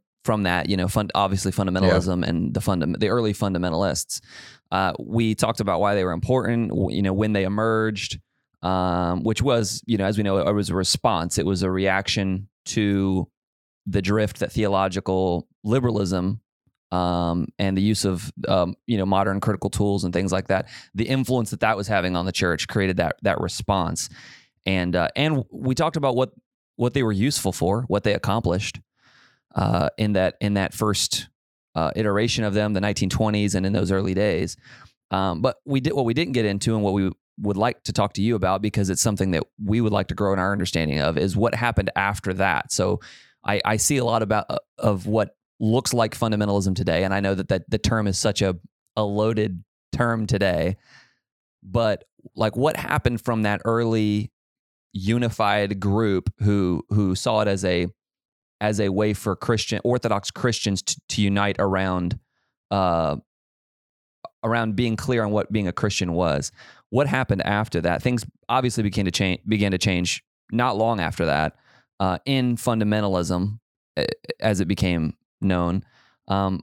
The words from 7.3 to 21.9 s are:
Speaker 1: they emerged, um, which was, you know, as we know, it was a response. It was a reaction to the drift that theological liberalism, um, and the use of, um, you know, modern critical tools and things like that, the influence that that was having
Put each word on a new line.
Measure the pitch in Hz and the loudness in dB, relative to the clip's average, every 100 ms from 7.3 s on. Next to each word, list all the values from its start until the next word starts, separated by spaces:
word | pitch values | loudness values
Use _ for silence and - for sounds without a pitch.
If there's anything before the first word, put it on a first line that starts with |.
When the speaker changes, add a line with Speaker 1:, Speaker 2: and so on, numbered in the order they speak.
Speaker 1:
they | 104 95 | 0 0
emerged, | 104 113 110 110 101 - - _ _ _ - | 0 0 0 0 -4 -8 -10 _ _ _ -6
um, | 90 92 90 87 87 87 | -2 0 0 0 0 0
which | 110 107 | 0 0
was, | 135 117 101 - - | 2 2 0 -6 -2
you | 107 | 0
know, | 98 | 0
as | 107 | 0
we | 101 | 2
know, | 95 76 | 2 2
it | |
was | 104 98 | 0 0
a | 90 | 0
response. | 90 - 123 90 87 - | 0 0 0 0 -2 -2
It | 82 | 0
was | 92 | 0
a | 92 | 0
reaction | 92 95 95 98 110 95 92 101 _ - | 0 2 0 0 -2 -2 -4 -8 _ -6
to | 117 101 98 98 92 - _ _ _ _ _ 101 | 0 2 2 2 0 -4 _ _ _ _ _ -4
the | 98 | -2
drift | 92 107 107 - | 0 0 0 -2
that | - | -4
theological | - 104 95 95 92 92 95 92 87 - _ 104 | 0 0 2 0 -2 -2 0 2 -2 -6 _ 0
liberalism, | 127 123 110 92 92 92 110 _ _ _ _ - | 2 2 0 0 0 0 -4 _ _ _ _ -6
um, | 90 87 87 85 85 - - | -2 0 0 0 -2 -4 -2
and | 98 95 | -2 2
the | |
use | 104 107 98 | 2 2 0
of, | 90 107 - - | -2 -8 -8 -2
um, | 95 87 - - | 0 0 -4 -4
you | 107 | 0
know, | 95 | 2
modern | 98 101 98 | 2 0 0
critical | 110 98 98 | -2 -2 -2
tools | - 104 98 92 | 0 0 0 0
and | |
things | 87 95 | 0 0
like | 92 92 | -2 0
that, | 95 - - - 95 | -2 -2 -14 -12 -4
the | |
influence | 117 131 123 127 110 | 0 0 0 0 -2
that | 113 | -2
that | 113 104 | 0 0
was | |
having | 98 | 0